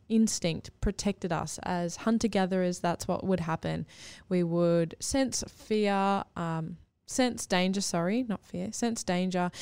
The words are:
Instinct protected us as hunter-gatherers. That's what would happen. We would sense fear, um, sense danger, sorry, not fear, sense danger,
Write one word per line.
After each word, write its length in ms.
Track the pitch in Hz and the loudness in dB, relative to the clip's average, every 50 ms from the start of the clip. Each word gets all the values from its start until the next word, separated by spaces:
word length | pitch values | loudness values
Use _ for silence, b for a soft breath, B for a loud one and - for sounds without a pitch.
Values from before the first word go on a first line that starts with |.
| _ | _
Instinct 640 | - 226 220 220 208 - - - 165 156 - - - - - | 2 4 4 4 4 2 0 -2 -2 -2 -4 -8 -12 -8 -4
protected 520 | - 208 190 - - 208 196 - - 170 | -2 -2 -2 -2 -2 -2 -2 -2 -2 -2
us 280 | 165 156 165 156 - - - | -2 -2 -4 -6 -8 -6 -4
as 340 | - 180 175 175 170 - | -2 -2 -2 -2 -4 -4
hunter-gatherers. 840 | - - 226 233 220 233 208 - 196 190 180 190 185 180 180 180 - | -2 0 2 2 2 2 2 2 2 2 2 2 0 0 0 0 -2
That's 280 | - 175 - - - | -2 -2 -2 -2 -2
what 180 | - 175 - - | -4 -4 -2 0
would 160 | 190 185 165 | 0 0 0
happen. 440 | 165 165 165 - - 160 160 170 165 B B B B B B B B B | 0 0 -2 -2 -2 -2 -4 -4 -6 B B B B B B B B B
We 120 | 185 180 175 | 2 2 2
would 520 | 165 170 170 175 170 170 170 165 165 - - | 2 4 4 4 6 4 4 2 0 -2 -8
sense 440 | - - - 269 269 233 - - - - | -4 0 2 2 2 2 0 -4 -6 -8
fear, 760 | - - - - 220 214 208 202 202 196 196 196 196 196 - - - | -12 -10 -4 0 0 2 2 2 2 2 2 2 2 0 -2 -6 -6
um, 400 | 175 170 165 165 160 160 185 175 - - _ _ _ _ | -6 -4 -4 -4 -4 -4 -6 -10 -14 -18 _ _ _ _
sense 400 | - - 269 254 240 233 - - | -4 0 2 2 2 0 -4 -4
danger, 360 | - 190 180 185 190 190 202 | 0 2 2 2 2 2 0
sorry, 420 | - - - 170 170 185 220 254 262 | -2 0 0 0 2 2 0 0 -2
not 220 | 214 185 - _ | -2 -4 -6 _
fear, 260 | - - 175 185 220 | -8 -8 -6 -6 -6
sense 320 | - - 240 233 233 - - | -4 -2 -2 -2 -2 -2 -2
danger, 480 | - 180 180 185 185 180 180 180 175 - B | -2 0 0 0 0 0 0 0 -2 -4 B